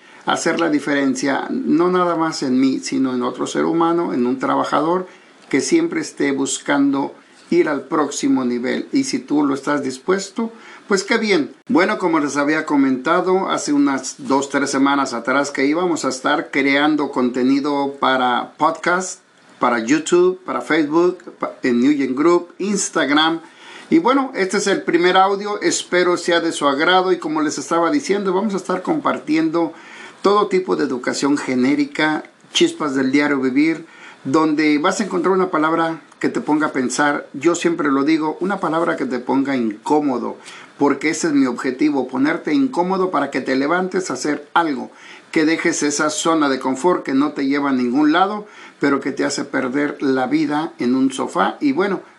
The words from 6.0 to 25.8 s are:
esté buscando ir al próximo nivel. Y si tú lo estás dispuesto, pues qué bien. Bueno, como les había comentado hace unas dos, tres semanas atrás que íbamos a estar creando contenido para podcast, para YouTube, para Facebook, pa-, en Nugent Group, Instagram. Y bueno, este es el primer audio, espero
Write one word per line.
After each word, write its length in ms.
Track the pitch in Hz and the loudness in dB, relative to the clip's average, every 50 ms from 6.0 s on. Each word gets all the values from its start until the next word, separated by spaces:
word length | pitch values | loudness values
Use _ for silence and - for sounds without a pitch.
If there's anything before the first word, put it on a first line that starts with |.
esté 300 | 147 - - - 151 143 | -6 -6 -4 -2 -2 -2
buscando 840 | 135 135 139 - - - - - 143 143 139 139 139 139 139 139 - - - _ - - - - | 0 -2 -2 -4 -4 -4 -2 0 2 2 2 2 2 0 -2 -4 -8 -14 -20 _ -20 -20 -4 0
ir 180 | 160 175 165 160 | 2 2 2 2
al 140 | 147 135 - | 0 -4 -4
próximo 600 | - 165 151 143 139 - - - 135 135 131 127 | -2 -2 0 0 -2 -2 -2 0 2 2 2 0
nivel. 460 | 120 120 117 123 127 120 117 - - | 0 -2 -2 -2 -2 -2 -4 -4 -2
Y 120 | - 135 135 | 0 0 0
si 160 | - - 131 | 0 -2 -4
tú 260 | - - 147 147 147 | -2 -2 0 2 2
lo 80 | 135 135 | 2 0
estás 300 | - - 147 147 143 135 | -2 -2 -2 -2 -2 -2
dispuesto, 680 | 131 127 - - - 190 196 190 - - - 226 226 - - - - - - - | -4 -6 -4 -2 -2 -2 -2 -2 -6 -6 -6 -6 -6 -8 -12 -20 -20 -20 -12 -4
pues 160 | - 202 190 - | 0 0 0 2
qué 160 | - 247 214 | 0 0 0
bien. 340 | 226 208 190 165 131 - - - _ - | 2 2 2 2 0 -2 -6 -10 _ 2
Bueno, 300 | 123 160 190 214 208 185 | 2 4 4 2 0 0
como 200 | 190 175 165 156 | 0 0 2 2
les 160 | 147 139 127 | 0 0 0
había 280 | 147 143 151 156 156 156 | 0 0 0 0 0 0
comentado 840 | - 151 139 139 135 131 123 - 160 170 180 170 185 185 190 190 180 | 2 2 4 4 4 2 0 0 0 2 2 2 2 2 0 0 -2
hace 220 | 156 - - - | -4 -4 -2 0
unas 440 | 147 143 143 143 135 131 - - - | 2 2 4 2 0 -2 -6 -8 -12
dos, 320 | - 139 123 135 139 131 - | -8 -2 0 0 0 0 0
tres 220 | - 139 139 135 | -2 -2 -2 0
semanas 420 | - 135 139 139 143 139 135 131 123 | 0 2 2 2 2 0 0 -2 -4
atrás 380 | 117 113 135 127 143 - 123 | -4 -2 -2 0 0 0 -2
que 160 | - 143 135 | -2 0 0
íbamos 380 | 143 151 170 185 175 160 143 - | 0 2 2 0 0 0 -2 -2
a 40 | 135 | -4
estar 400 | 127 - - 139 147 170 170 - | -4 -2 -2 -2 -2 -2 -2 -2
creando 640 | - 147 135 139 139 143 147 151 156 147 147 - | -2 0 2 2 2 2 2 2 2 2 0 -2
contenido 840 | - 135 127 123 123 131 123 131 139 139 139 151 143 143 139 135 139 - | 0 0 0 0 0 0 2 2 2 2 0 0 -2 -2 -2 -4 -4 -2
para 560 | 131 127 131 127 123 123 120 117 - - - | 0 0 2 2 0 0 0 -2 -4 -6 -4
podcast, 640 | - 151 165 160 - - 170 180 185 190 - - - _ _ _ _ _ - - - | -2 0 0 0 -2 -2 0 0 0 -2 -4 -10 -14 _ _ _ _ _ -20 -6 -2
para 200 | 135 120 120 113 | 0 0 0 0
YouTube, 640 | 110 113 147 160 156 - 180 175 180 185 185 - - | 2 2 0 0 2 4 4 4 4 4 2 -2 -6
para 180 | 151 131 120 | -8 -6 -6
Facebook, 580 | - - 156 165 151 143 151 170 175 180 180 - - - - - | -2 0 0 0 2 2 2 2 2 2 0 -2 -8 -18 -12 -10
pa-, 140 | - - - - | -10 -10 -6 -4
en 200 | - 131 120 120 | -2 0 2 4
Nugent 360 | 123 143 151 139 135 127 127 | 4 2 2 2 0 -2 0
Group, 320 | 135 151 170 175 170 170 - - | 0 2 4 2 2 0 -4 -10
Instagram. 840 | - 180 208 202 185 - - - 175 151 135 147 151 156 160 165 165 - - - - - - - - - | -6 -6 -4 -4 -4 -4 -4 -2 -2 0 2 2 2 2 2 0 -2 -6 -12 -20 -20 -20 -20 -20 -16 -2
Y 120 | - - 165 | 2 2 4
bueno, 320 | 175 233 269 277 262 - - | 4 4 2 2 0 -2 -2
este 240 | 175 190 185 - | -2 -2 0 -2
es 80 | 196 - | 0 0
el 160 | 196 185 151 | 0 0 0
primer 340 | - - 165 170 175 180 180 | 0 0 2 2 4 4 6
audio, 460 | 190 190 196 202 196 208 208 208 202 | 6 4 4 2 -2 -4 -4 -4 -2
espero 560 | - 170 - - | -2 -2 -2 -2